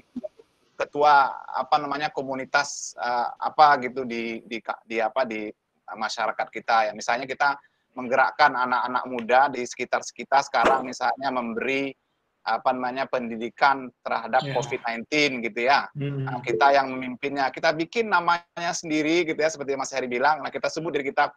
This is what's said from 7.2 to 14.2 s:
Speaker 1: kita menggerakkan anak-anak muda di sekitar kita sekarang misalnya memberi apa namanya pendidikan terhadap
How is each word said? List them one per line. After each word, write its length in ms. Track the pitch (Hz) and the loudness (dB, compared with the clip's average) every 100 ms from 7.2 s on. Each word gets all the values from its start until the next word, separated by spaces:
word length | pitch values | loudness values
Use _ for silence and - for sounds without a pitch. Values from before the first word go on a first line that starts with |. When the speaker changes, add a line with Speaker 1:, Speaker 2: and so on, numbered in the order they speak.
| 135 | -4
Speaker 1:
kita 320 | 127 143 143 _ _ _ - | 0 0 0 _ _ _ -10
menggerakkan 560 | 127 131 127 - 147 | 0 4 2 6 4
anak-anak 500 | 127 127 123 120 127 127 | 4 0 0 0 -2 -4
muda 300 | 123 113 127 143 | -6 2 4 4
di 160 | 131 123 | 0 -8
sekitar 400 | - 123 117 - | -8 -4 -4 -4
kita 400 | - 120 135 139 | -14 0 0 2
sekarang 400 | 127 123 135 127 | 2 2 2 -2
misalnya 480 | 123 123 117 135 | -4 -4 -2 -2
memberi 560 | 127 117 113 117 135 139 - _ _ _ _ - | -2 -4 -4 -2 -2 -4 -8 _ _ _ _ -4
apa 240 | 113 139 | 0 0
namanya 400 | 127 127 127 - | 0 -2 -4 -4
pendidikan 800 | 131 120 113 117 - 143 135 127 - 127 | -4 -4 -6 -8 2 2 2 -4 -12 -6
terhadap 320 | 120 | -4